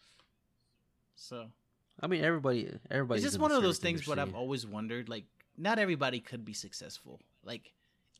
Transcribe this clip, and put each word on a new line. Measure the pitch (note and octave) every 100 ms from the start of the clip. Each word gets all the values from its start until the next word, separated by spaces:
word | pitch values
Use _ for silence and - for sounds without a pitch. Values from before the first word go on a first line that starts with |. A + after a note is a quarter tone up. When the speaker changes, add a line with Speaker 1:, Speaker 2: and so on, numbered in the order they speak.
| _ - _ _ _ _ _ _ _ _ _
Speaker 1:
So | - - B2 A2+ - _ _ _ -
Speaker 2:
I | D#3+
mean, | F3
everybody, | D#3 E3 C3+ B2 - - -
everybody's | C3+ B2+ A#2
Speaker 1:
it's | C4+
just | -
Speaker 2:
in |
Speaker 1:
one | D4+
Speaker 2:
the |
Speaker 1:
of | C#4
those | F#3+ -
Speaker 2:
service |
Speaker 1:
things. | F3 E3 C#3+
What | C#3+
I've | G2+
Speaker 2:
industry. |
Speaker 1:
always | G#2+ B2+ C3+ A2+
wondered, | G#2 A2 A#2+ A#2
like, | A2+ F2 _ _ -
not | F#3 A3+
everybody | G3 D3+ C3+ B2
could | - A#2+
be | G#2+
successful, | G#2 G2+ - - - - B1+ _ _
like, | G2 A#2 - _ _ _ _